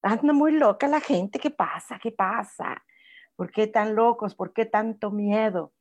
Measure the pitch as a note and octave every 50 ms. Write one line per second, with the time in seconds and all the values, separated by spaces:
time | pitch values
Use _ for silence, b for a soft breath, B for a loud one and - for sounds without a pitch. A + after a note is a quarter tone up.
0 | - G3 G#3+ A3 - D4 D4 C#4 D4 D#4 D4+ D#4 D4 G#3+ G3 - - C#4+ D4 D4+
1 | D4 - C#4 F3+ F#3 G3 - - - D4 C#4+ - F3+ - - F3 - - A#3+ F#3+
2 | - A3+ A3 - G3 F#3 G#3+ A#3 G#3 G3 - - - - - - _ b b b
3 | b b b b b b b _ F3+ F3 - G#3+ G#3+ G#3+ A3 A3+ G#3 A3 G#3+ G#3
4 | A3+ A#3 A#3 A#3 A3 G3+ - _ F#3 F#3 _ - A3+ A3 - G#3 G#3+ A3+ A3 G#3+
5 | - G#3 G3+ G#3 G#3 G#3 G3+ G#3+ A3 A3 F#3+ F3+ D#3+ - _ _